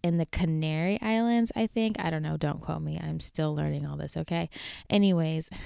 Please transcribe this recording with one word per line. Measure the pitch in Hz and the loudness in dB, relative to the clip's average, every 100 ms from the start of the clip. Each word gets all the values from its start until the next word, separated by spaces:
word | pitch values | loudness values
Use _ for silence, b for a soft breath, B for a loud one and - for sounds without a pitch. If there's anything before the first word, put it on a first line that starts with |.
in | 175 170 | 2 2
the | 160 | 0
Canary | - 175 160 156 156 175 202 | 0 2 2 0 2 0 0
Islands, | 220 220 233 233 233 - | 2 2 4 4 2 0
I | 220 | 0
think. | - 220 214 | 2 0 0
I | 175 | -2
don't | 160 | -2
know. | 156 156 | -2 0
Don't | 151 147 | 0 -2
quote | 156 160 | -4 -4
me. | 151 156 | -4 -4
I'm | 160 156 | -4 -6
still | - - 156 151 | -6 -2 -2 0
learning | 151 147 143 | -2 -2 -4
all | 143 | -6
this, | 151 165 | -6 -6
okay? | 160 170 170 B B B - | -4 -2 -4 B B B 0
Anyways, | 208 196 175 160 160 - B | 4 6 4 2 -2 -4 B